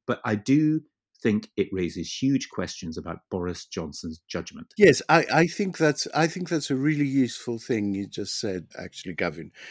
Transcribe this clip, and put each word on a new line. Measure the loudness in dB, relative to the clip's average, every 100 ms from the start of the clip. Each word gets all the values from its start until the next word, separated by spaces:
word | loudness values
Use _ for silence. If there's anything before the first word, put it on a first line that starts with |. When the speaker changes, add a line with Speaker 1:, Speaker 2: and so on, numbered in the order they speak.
| -6
Speaker 1:
But | -4
I | 0
do | 0 4 4 4 0 -4 _ _ _
think | 0 0 0 -4
it | -2
raises | -2 -4 -4 -8 -2
huge | 0 0 -2
questions | -8 -8 -8 -10 -8
about | -10 -10 -6
Boris | -4 -4 -6 -8
Johnson's | -8 -8 -8 -12 -12 -10
judgment. | -8 -8 -14 -6 6
Speaker 2:
Yes, | 8 8 6
I, | 4 4
I | 4 4
think | 2 -2 2
that's, | 2 2 -2
I | 0 0
think | 0 -4
that's | -2 0
a | 0
really | 2 2 2
useful | 2 2 0 -6 -6
thing | -2 0 0
you | -2 -4
just | -8 -6 -4
said, | -4 -6 -8 -14
actually, | -14 -12 -10
Gavin. | -4 -4 -4 -12 -16 -18